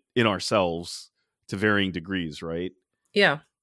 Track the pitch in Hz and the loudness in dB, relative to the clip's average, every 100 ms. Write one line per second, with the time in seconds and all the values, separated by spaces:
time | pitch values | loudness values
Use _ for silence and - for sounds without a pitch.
0 | _ 123 113 92 - 107 90 85 87 - | _ 2 2 2 2 2 2 0 -8 -14
1 | - _ _ _ - 98 107 101 95 87 | -16 _ _ _ -10 -2 2 2 0 -2
2 | 85 95 80 73 82 82 92 - _ _ | -6 -4 -6 -8 -8 -6 -6 -10 _ _
3 | _ 202 185 147 - _ | _ 2 2 2 -6 _